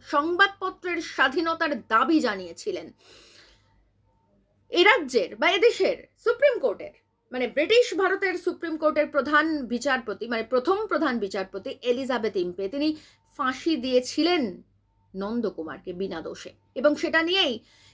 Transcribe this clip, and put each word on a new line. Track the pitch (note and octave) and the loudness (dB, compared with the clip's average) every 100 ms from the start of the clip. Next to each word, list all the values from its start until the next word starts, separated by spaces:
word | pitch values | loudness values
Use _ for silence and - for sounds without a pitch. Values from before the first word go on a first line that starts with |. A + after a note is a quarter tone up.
| - | -2
সংবাদপত্রের | C#4+ D#4+ F4 G4 G4 F#4+ F#4+ F4+ E4+ | 0 0 2 2 2 -8 -8 -6 -6
স্বাধীনতার | D#4 - C4+ C#4 E4 E4 D#4+ B3 - | -6 0 0 2 -2 0 -2 -4 0
দাবি | A3 C4+ D#4 | 2 4 2
জানিয়েছিলেন। | A#3 F#3+ F3 E3+ F#3+ F3 D#3+ - _ - - - - _ _ _ _ _ _ _ _ _ _ _ - | 2 -4 -10 -10 -8 -8 -10 -20 _ -20 -20 -20 -20 _ _ _ _ _ _ _ _ _ _ _ -4
এ | E4+ | 4
রাজ্যের | F#4 A#4 C4 A#3+ E3 G#3+ | 6 6 2 -2 -2 0
বা | D#4+ | 2
এদেশের | F#4 A4+ - C4+ E3+ - _ | 4 4 4 0 -2 -10 _
সুপ্রিম | A4 A#4+ C#5 A4+ | -2 2 2 2
কোর্টের, | B3 F#3 - _ _ _ _ | -2 -4 -12 _ _ _ _
মানে | B3+ A#3+ | -6 -4
ব্রিটিশ | B3+ D#4 A#4 A#4+ F4 | 0 4 4 4 2
ভারতের | F#4 F#4 F#4+ E4+ | 0 0 -2 -2
সুপ্রিম | F4+ - E4 D#4+ | -4 -6 -8 0
কোর্টের | D#4 D4+ D4 | 0 2 0
প্রধান | D4 B3+ D4+ D#4+ D4+ A3+ | 0 2 2 2 -2 -4
বিচারপতি, | A#3 C#4 B3+ A3+ F#3+ A#3 | -4 0 -2 -4 -8 -4
মানে | A3+ | -4
প্রথম | A3 B3+ B3 G4+ G#4+ | 0 0 2 0 0
প্রধান | D#4 D4 A#3+ | 0 0 -2
বিচারপতি | G3 G3+ F#3+ G3 C4+ - | -4 -6 -6 -8 -10 -6
এলিজাবেথ | B3 B3 B3+ A#3+ G#3+ G3 | -2 -2 0 -2 -2 -2
ইম্পে, | F3+ F3 G3 | -4 -4 -6
তিনি | C#4 D4+ D#4 - _ _ - | 0 -2 -2 -12 _ _ -4
ফাঁসি | C4 C4 E4 D4 | -4 -2 -2 -2
দিয়েছিলেন | C4 B3+ B3+ - E4 F4 A3 F3 - _ _ _ _ | 2 2 2 0 2 2 0 -6 -18 _ _ _ _
নন্দকুমারকে | F#3+ G3+ A#3+ G#3+ - D#3 C#3 F#3 | -10 -6 -4 -4 -6 -10 -10 -12
বিনা | F3 F#3+ E3+ | -8 -6 -6
দোষে। | D#3 - - _ _ - | -10 -14 -16 _ _ 0
এবং | D4 D4 | 2 2
সেটা | E4 D#4+ | 0 2
নিয়েই | E4 G4 D#4+ A3 _ _ - | 2 2 2 -2 _ _ -20